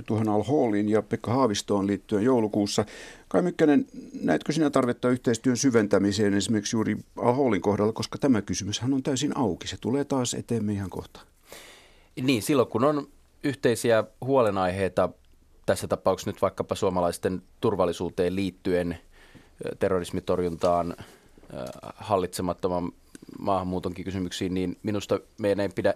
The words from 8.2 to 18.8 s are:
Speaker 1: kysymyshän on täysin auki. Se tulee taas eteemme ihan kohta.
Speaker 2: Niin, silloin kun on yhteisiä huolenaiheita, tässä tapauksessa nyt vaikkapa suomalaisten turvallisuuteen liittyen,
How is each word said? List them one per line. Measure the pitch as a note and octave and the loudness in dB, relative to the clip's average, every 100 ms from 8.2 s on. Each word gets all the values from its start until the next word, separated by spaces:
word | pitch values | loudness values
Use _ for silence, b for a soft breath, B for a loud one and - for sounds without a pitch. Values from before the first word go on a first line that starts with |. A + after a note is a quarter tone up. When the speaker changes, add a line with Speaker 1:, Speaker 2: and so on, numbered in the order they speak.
| C#3+ A#2 | 2 2
Speaker 1:
kysymyshän | - F#2+ F#2 A2 A#2+ | 0 -6 -4 -4 -2
on | C3+ | -2
täysin | C3 C3 C#3 D3 | -2 -2 -2 0
auki. | A#2 E2 - | -2 -2 -8
Se | F#2+ | -6
tulee | G#2 C3+ | -2 -2
taas | C#3+ C#3 A#2+ | 0 -2 -2
eteemme | B2+ G#2 A#2 G#2 | -4 -4 -4 -2
ihan | G2+ F#2+ | -4 -6
kohta. | F2 - - - _ B B B B B B B - | -8 -12 -20 -20 _ B B B B B B B -6
Speaker 2:
Niin, | C3 B2 | 0 0
silloin | G2 D3 A2 | 2 2 2
kun | G#2+ | 2
on | C#3 D3+ - - _ _ | 2 2 -4 -18 _ _
yhteisiä | D3 B2+ B2+ A2+ A#2+ A2 G#2+ _ | -6 0 0 2 4 2 2 _
huolenaiheita, | B2+ C3+ A2 G2 F#2 F#2 F#2+ F#2+ F2+ - _ _ _ _ - | 0 4 4 2 0 0 0 2 0 -2 _ _ _ _ -2
tässä | F#2+ F#2 | -2 0
tapauksessa | F#2+ - F#2 - | -2 0 0 -4
nyt | F#2+ | -2
vaikkapa | G2 - - | -2 -2 -6
suomalaisten | F#2+ G2+ F2+ F2 F2 F#2 F#2 - - | -2 0 0 0 0 -4 -4 -10 -4
turvallisuuteen | A#2 G2 F2+ E2+ F2 - F2+ F#2 | -2 2 0 0 -6 0 -2 0
liittyen, | G2 - - F2 | -4 -4 -2 0